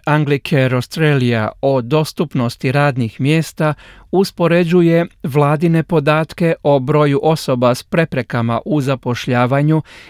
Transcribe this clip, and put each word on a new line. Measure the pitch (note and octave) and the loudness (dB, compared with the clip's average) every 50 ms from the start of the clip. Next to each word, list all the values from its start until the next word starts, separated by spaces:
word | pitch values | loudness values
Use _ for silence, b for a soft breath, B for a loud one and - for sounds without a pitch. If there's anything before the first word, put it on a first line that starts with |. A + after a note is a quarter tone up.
| - | -2
Anglicare | - D3 D3+ D3+ C#3 D3 C3+ - - E3+ C#3 C3 B2+ B2 | 0 0 0 2 0 -2 -4 -2 -2 0 0 2 2 0
Australia | B2+ A#2+ - - E3 D#3+ D3+ D3 C3+ B2+ A#2+ A#2+ A2+ G#2+ G#2+ - - - | -2 -4 -6 -4 -2 0 2 2 2 2 0 0 0 -2 -4 -4 -4 -2
o | C#3 C3+ C3 | 0 0 0
dostupnosti | A#2 A#2 D3+ D#3 D#3 - - - F3+ C#3+ - C#3+ A#2+ A#2 - - - C3+ B2+ | 0 0 0 0 0 -2 -4 -6 -6 -4 -2 -2 -2 -2 -4 -4 -4 -2 0
radnih | C#3+ D3 D3 C3 C3 A#2+ A2 - - | 2 0 0 0 -2 -4 -4 -4 -4
mjesta | C3 C#3 D#3 D#3+ D3+ - - - E3 D3+ C#3+ B B B B B B B - | -2 0 0 0 0 -4 -4 -4 -2 -2 -2 B B B B B B B 0
uspoređuje | F3+ G3 - - - F3 E3 E3+ F3 F3+ E3 F3 F3+ E3+ E3+ E3 E3 E3+ - - _ - | 0 0 0 -2 -2 0 2 2 2 2 2 2 4 4 4 2 2 0 -2 -6 _ -10
vladine | E3 B2 D3 D3 C#3+ D3+ D3 F3 E3+ E3 E3 D#3 | -2 0 0 2 2 0 0 0 2 2 0 0
podatke | - F3 D#3+ C#3 D3 D3+ D#3 D#3+ - - - F3 E3 E3 - - | 0 0 0 0 2 0 0 -2 -4 -4 -2 -2 -2 -2 0 0
o | D3+ C#3+ C#3 | 0 2 2
broju | B2+ B2 D3+ D3 D3+ D3 C#3 C#3 - | 2 0 2 2 2 2 2 0 2
osoba | D#3 D#3+ D#3 - - C3 B2 B2+ B2 B2 | 0 0 0 -2 -4 -2 0 2 0 0
s | - - | 0 -4
preprekama | - - E3+ E3 - - C3+ A#2 - - A#2+ A#2 A#2 A#2 A#2 - | -4 -2 -2 -2 0 -2 -6 -6 -4 -4 -4 -2 -2 -2 -4 -4
u | - D3+ D3+ | -2 -2 -2
zapošljavanju | C3+ C3 C#3 B2 - B2 B2 - - - B2+ A#2+ B2 B2 C3+ C#3 D3 D3+ D#3 D#3 D3+ B B B B B | 0 -2 -4 -4 -4 -6 -6 -6 -4 -2 0 0 0 0 0 0 2 2 0 0 -2 B B B B B